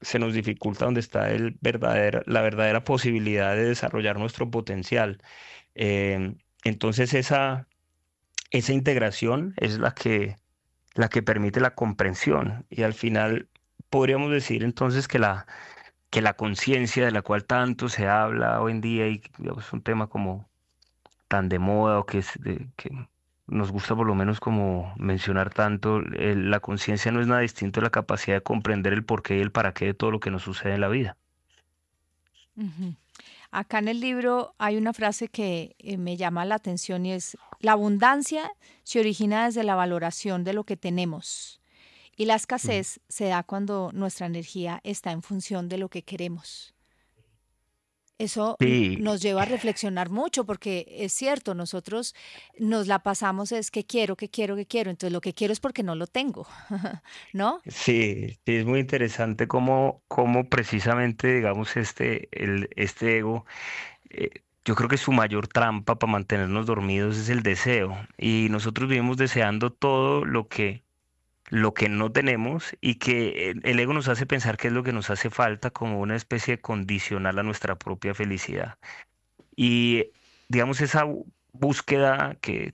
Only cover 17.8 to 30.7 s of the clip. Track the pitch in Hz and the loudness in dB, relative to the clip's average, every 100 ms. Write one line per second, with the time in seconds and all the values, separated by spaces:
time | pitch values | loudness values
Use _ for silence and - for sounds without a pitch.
17.8 | 127 113 98 104 107 113 117 113 110 113 | -4 0 2 4 2 2 2 2 0 -2
18.8 | 113 113 110 107 - - - 98 107 117 | -2 0 0 -2 -8 -12 -10 -8 -8 -6
19.8 | 113 110 107 107 98 95 101 _ _ _ | -2 -2 -2 -2 -4 -6 -10 _ _ _
20.8 | _ _ - _ _ 101 95 92 92 104 | _ _ -20 _ _ 0 2 2 2 4
21.8 | 110 104 101 101 95 - - 90 127 - | 4 2 2 -2 -2 -6 -6 -6 -8 -12
22.8 | - 135 120 _ _ _ - 110 101 98 | -12 -12 -14 _ _ _ -6 -2 -2 -4
23.8 | - 110 110 98 98 107 - 107 98 92 | -2 0 2 2 2 0 0 0 2 0
24.8 | 90 101 98 95 98 95 95 - 107 104 | -4 -4 -2 0 0 2 0 2 2 2
25.8 | 107 107 - - 104 101 95 104 - 101 | 0 0 -2 -2 0 2 2 0 0 -4
26.8 | - 104 113 120 120 123 117 - 98 98 | -2 0 0 2 2 2 2 -2 -4 0
27.8 | 113 113 - 104 - 98 - 113 104 104 | 2 0 0 -2 2 0 2 -2 0 0
28.8 | 95 101 110 107 - 98 101 117 101 - | 2 0 0 -2 0 0 2 2 0 0
29.8 | 95 101 110 110 107 95 95 95 101 | -2 0 0 0 -2 -4 -6 -6 -2